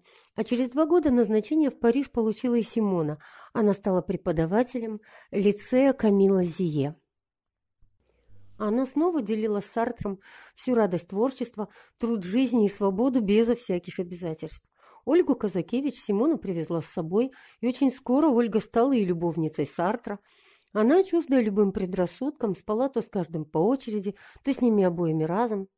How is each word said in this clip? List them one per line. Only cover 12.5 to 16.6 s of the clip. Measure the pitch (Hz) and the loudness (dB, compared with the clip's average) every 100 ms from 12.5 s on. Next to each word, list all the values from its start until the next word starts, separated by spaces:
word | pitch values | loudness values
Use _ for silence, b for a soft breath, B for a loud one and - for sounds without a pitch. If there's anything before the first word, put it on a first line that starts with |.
| 233 | 2
и | 202 | 2
свободу | - 202 190 269 247 | 2 -2 0 0 2
безо | 196 208 233 | 2 4 4
всяких | 233 - 175 175 - | 0 -2 -6 -6 -8
обязательств. | 175 175 175 160 156 - - b b b | -8 -8 -8 -8 -10 -14 -20 b b b
Ольгу | - 330 285 240 | 0 2 2 0
Казакевич | 208 180 160 240 285 - | -2 -4 -4 -4 -4 -4
Симона | - 202 294 285 | -2 0 0 0
привезла | 196 170 | -4 -6